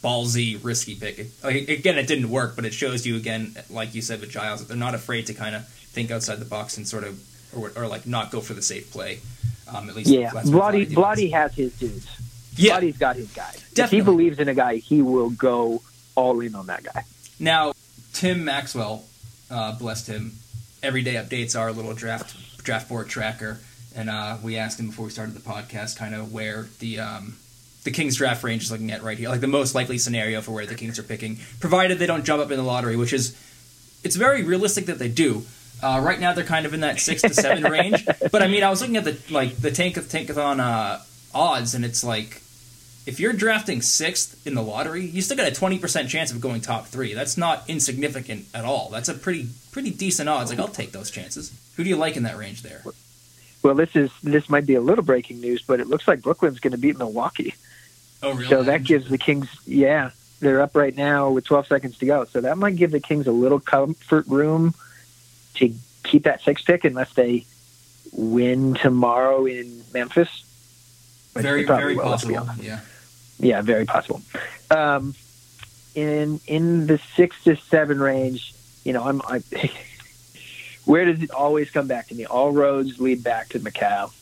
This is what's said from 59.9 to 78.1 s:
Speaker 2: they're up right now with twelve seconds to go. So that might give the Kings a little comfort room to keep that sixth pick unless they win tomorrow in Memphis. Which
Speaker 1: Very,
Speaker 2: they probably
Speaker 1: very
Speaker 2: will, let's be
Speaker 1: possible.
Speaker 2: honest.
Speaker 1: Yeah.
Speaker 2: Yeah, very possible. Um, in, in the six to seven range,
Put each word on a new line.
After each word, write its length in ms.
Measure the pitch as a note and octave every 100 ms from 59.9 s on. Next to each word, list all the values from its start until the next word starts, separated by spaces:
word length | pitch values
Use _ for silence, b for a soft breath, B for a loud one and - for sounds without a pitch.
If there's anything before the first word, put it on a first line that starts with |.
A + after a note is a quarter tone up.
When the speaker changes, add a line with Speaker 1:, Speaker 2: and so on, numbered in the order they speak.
| D3+ B2+ - _ -
Speaker 2:
they're 220 | C#3+ C3+
up 140 | C#3+ D3+
right 180 | C#3 C3
now 340 | C#3+ C#3+ C#3
with 140 | C3
twelve 220 | - C#3+ C#3
seconds 320 | C#3 B2+ -
to 80 | C3
go. 180 | C#3+ A#2+
So 140 | B2+
that 140 | B2 E3+
might 200 | G3+ F3+
give 160 | E3+
the 80 | D3
Kings 260 | - D3+ C3
a 60 |
little 260 | A#2 B2+ C#3
comfort 720 | - C#3 C#3 E3 - D#3 -
room 460 | C#3 D3+ D#3+ E3 - B B B _ - - _
to 200 | - A#2+ A#2 - _
keep 180 | - D3
that 180 | D3+ -
sixth 220 | - - -
pick 180 | F3
unless 280 | D#3 B2+ B2+
they 320 | - B2 A#2+ - _ _ _ _ - -
win 640 | - A2+ A#2 B2 B2+ C3
tomorrow 720 | B2+ C#3 B2 A#2+ A#2+ C3 C3+ C3
in 360 | B2 A#2+ A#2 A2+
Memphis. 520 | B2 B2 E3 E3+ - - - - _ - - - - _
Which 100 | A#2+
Speaker 1:
Very, 200 | C#3 C#3+
Speaker 2:
they 40 | C#3+
probably 160 | C3
Speaker 1:
very 120 | C#3+ C3
Speaker 2:
will, 140 | B2
let's 140 | A#2+
be 100 | A#2
Speaker 1:
possible. 160 | - A#2+
Speaker 2:
honest. 120 | A#2
Speaker 1:
Yeah. 160 | G#2+ A2 B B B - - -
Speaker 2:
Yeah, 220 | B2 G#2
very 220 | G#2 A2 A2
possible. 360 | - - - - B B B -
Um, 440 | D#3 D3+ C#3 C3+ C3 - - _ - - - - D#3
in, 440 | D3+ D3+ D3+ D3+ -
in 400 | D#3 E3+ E3+ D3+
the 120 | D3+ - -
six 260 | F3 -
to 120 | E3+ D3+
seven 420 | - D#3+ D3 C#3
range, 540 | C3+